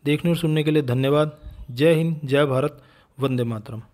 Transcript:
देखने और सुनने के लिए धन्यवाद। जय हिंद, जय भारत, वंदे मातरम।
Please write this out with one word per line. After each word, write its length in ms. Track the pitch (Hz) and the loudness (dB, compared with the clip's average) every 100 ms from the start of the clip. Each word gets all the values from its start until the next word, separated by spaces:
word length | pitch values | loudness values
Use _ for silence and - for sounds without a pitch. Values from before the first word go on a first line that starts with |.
देखने 260 | 147 151 170 | 0 0 0
और 60 | 165 | 0
सुनने 260 | 160 156 | 0 0
के 60 | 151 | 2
लिए 120 | 156 | 0
धन्यवाद। 560 | 135 123 135 147 151 151 - - - | 0 0 2 2 0 -4 -18 -18 -14
जय 240 | 123 156 | 0 4
हिंद, 260 | 160 165 156 | 4 0 -4
जय 200 | 143 139 147 | 0 2 2
भारत, 360 | 131 147 - _ _ _ - | 0 -2 -6 _ _ _ -6
वंदे 260 | 131 127 | -2 -2
मातरम। 380 | 117 113 104 110 - | -4 -6 -10 -14 -14